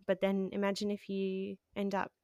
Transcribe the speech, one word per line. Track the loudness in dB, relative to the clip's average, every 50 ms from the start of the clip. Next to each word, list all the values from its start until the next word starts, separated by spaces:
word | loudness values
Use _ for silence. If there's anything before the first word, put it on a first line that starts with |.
| 0
But | 0 2 4
then | 4 2 2 2 0 0
imagine | 0 0 2 2 2 0 0 -2
if | -2 -4 -6 -6
you | -4 -2 -2 -2 -2 -2 -4 -6 -8 -10 _ _ -6
end | -2 -2 0 0
up | 0 -2 -2 _ _